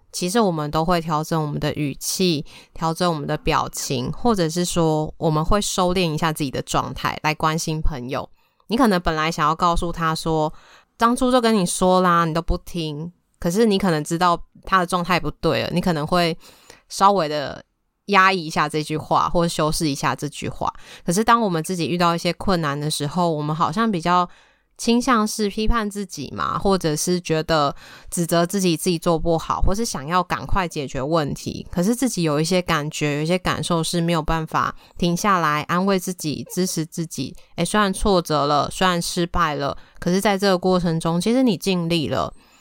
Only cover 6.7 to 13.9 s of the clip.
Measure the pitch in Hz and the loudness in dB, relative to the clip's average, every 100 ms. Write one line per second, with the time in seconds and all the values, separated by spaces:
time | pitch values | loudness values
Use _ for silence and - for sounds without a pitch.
6.7 | 147 143 151 - - 151 151 160 160 - | -2 -2 -4 -6 -2 -4 0 -2 -2 -2
7.7 | 156 - 143 123 135 - - _ _ - | 0 0 0 -4 -6 -8 -16 _ _ -4
8.7 | 226 247 180 175 156 156 170 151 160 180 | 2 4 4 0 -2 -2 0 0 2 2
9.7 | 170 180 165 165 160 165 160 151 - - | 2 -2 -2 -2 -2 0 0 0 -4 -18
10.7 | - _ - 233 247 254 254 226 220 175 | -20 _ 0 0 2 2 4 4 2 0
11.7 | - 185 185 185 170 170 160 165 175 - | 2 4 4 4 4 2 0 -2 -4 -6
12.7 | 175 156 147 165 - _ _ 170 185 226 | -6 -6 -6 -10 -14 _ _ -2 2 4
13.7 | 196 196 | 4 2